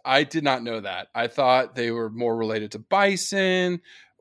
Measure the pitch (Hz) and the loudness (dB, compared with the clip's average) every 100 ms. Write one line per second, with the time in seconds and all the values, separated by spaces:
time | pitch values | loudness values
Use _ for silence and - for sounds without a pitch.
0 | 131 139 143 160 143 127 117 113 98 92 | 0 2 2 0 0 0 -2 -6 -6 -8
1 | - 113 120 - 127 127 123 127 117 117 | -6 -4 -4 0 4 4 2 -2 -2 -2
2 | 113 113 120 113 110 110 107 107 - 196 | -4 -2 -2 0 0 -2 -6 -10 -2 2
3 | 202 185 - 196 190 185 180 175 - - | 2 2 -2 0 2 2 0 -2 -8 -20
4 | _ _ | _ _